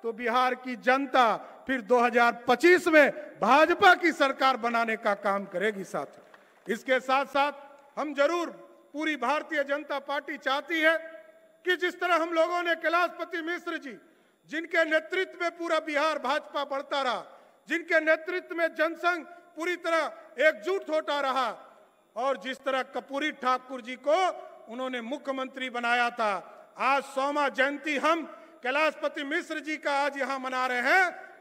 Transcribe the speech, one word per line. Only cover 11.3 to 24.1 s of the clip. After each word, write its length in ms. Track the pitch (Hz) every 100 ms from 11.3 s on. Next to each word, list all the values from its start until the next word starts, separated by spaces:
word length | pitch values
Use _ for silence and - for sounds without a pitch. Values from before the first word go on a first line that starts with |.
| - _ _ 359
कि 100 | 359
जिस 220 | 359 359
तरह 160 | 359 339
हम 180 | 330
लोगों 280 | 330 330 349
ने 120 | 349 330
कैलाशपति 640 | 330 339 349 339 330 349
मिश्र 360 | 320 349 339 320
जी, 200 | 269 196 _ _ _ _ 160
जिनके 360 | 285 330 349 330
नेतृत्व 520 | 311 320 359 381 -
में 100 | 339
पूरा 280 | 339 339 320
बिहार 400 | 311 294 311 294
भाजपा 440 | 247 294 302 311 277
बढ़ता 360 | 277 277 285
रहा, 220 | 262 208 - - _ _ -
जिनके 300 | 330 330 330
नेतृत्व 540 | 311 320 320 359 359 330
में 120 | 330
जनसंघ 560 | 320 320 320 339 349 285 - - -
पूरी 180 | 330 349
तरह 680 | 339 330 277 - - - 302
एकजुट 420 | 311 339 392 381
होता 300 | 311 320 285
रहा, 280 | 269 262 240 196 - - _ _ _ 208
और 220 | 262 254
जिस 200 | 247 254
तरह 220 | 269 262 254
कर्पूरी 380 | 254 - 269 302
ठाकुर 480 | - 254 254 254 262
जी 140 | 226 254
को 100 | 285